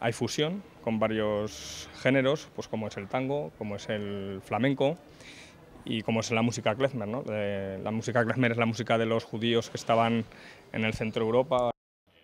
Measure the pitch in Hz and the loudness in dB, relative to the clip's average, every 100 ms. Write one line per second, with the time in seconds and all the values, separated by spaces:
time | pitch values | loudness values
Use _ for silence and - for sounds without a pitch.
0 | 117 - 120 - 151 196 - - 117 110 | -2 0 -2 0 -2 -4 -10 -8 -2 0
1 | 110 110 107 104 107 - - - - - | 2 2 0 0 -2 -6 -12 -12 -14 -2
2 | 135 135 131 156 - - - 110 104 - | 2 4 4 2 -2 -12 -8 -6 -6 -6
3 | 98 127 131 143 156 - 107 101 - 107 | -4 -2 0 -2 -4 -8 -8 -6 -4 -4
4 | 101 101 98 95 - 107 135 135 139 170 | -4 -6 -6 -8 -2 2 2 4 2 0
5 | - - - - - - - - - 113 | -10 -20 -20 -20 -20 -20 -20 -12 -4 -2
6 | 104 113 107 113 120 117 113 107 135 123 | 0 0 2 2 2 2 0 2 0 0
7 | 101 123 - 107 101 98 98 95 104 110 | -4 -4 -4 -2 -2 -4 -4 -4 -2 -2
8 | 117 117 113 120 120 117 117 113 117 113 | 0 2 2 4 2 4 2 0 2 2
9 | 113 113 - 110 117 117 - - - 113 | 2 0 -2 -2 2 2 0 -4 2 4
10 | 113 117 110 - - - - - 110 - | 4 2 -2 -8 -20 -20 -10 -2 -2 -2
11 | 110 113 110 120 131 127 120 - _ _ | -2 -2 2 2 4 2 2 -2 _ _
12 | _ _ | _ _